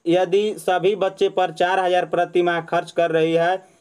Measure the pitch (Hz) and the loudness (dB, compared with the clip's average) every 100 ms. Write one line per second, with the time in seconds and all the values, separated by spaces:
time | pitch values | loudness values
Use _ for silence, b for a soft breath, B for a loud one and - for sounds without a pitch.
0 | - 175 185 196 214 170 - 180 180 208 | -2 0 2 0 0 -4 -2 0 0 0
1 | 190 190 196 180 185 160 175 190 185 180 | -2 0 -2 0 -2 0 0 0 2 0
2 | 160 175 175 175 175 170 165 170 165 - | 0 -2 0 0 0 -2 -2 -4 -2 -2
3 | 170 160 160 165 170 190 b b | 0 2 2 2 2 -2 b b